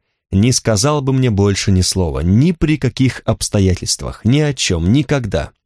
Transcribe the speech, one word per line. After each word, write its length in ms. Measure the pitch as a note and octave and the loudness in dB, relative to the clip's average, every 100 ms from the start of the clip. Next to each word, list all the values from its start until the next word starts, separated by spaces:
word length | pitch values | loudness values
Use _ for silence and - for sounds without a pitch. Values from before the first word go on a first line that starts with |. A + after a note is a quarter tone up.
| _ _ _ | _ _ _
не 200 | F#2+ A#2+ | 0 2
сказал 500 | B2+ - G#2 C#3 D3+ | 0 0 0 0 -2
бы 120 | C3+ | -2
мне 180 | C3 B2+ | 0 0
больше 400 | G2 G2+ F#2+ - | 2 0 0 0
ни 100 | F#2 | 2
слова, 380 | F2+ F#2+ E2+ C2+ | 0 -2 -4 -2
ни 320 | E2+ G#2 E3 | 2 2 2
при 260 | E3+ D#3 D#3 | 0 0 0
каких 440 | B2+ - B2+ - - | -2 0 -2 -2 -4
обстоятельствах, 1000 | A2 - G#2 F#2+ F2+ - - C#2 - | -4 -2 2 2 0 -4 -6 -8 -4
ни 160 | G#2+ C#3+ | 0 2
о 140 | D3+ | 0
чём, 380 | C3+ - E2+ F2 | -2 -2 0 2
никогда. 600 | C3+ C3+ C#3 A2 E2+ C2+ _ | 0 0 -2 -2 -6 -6 _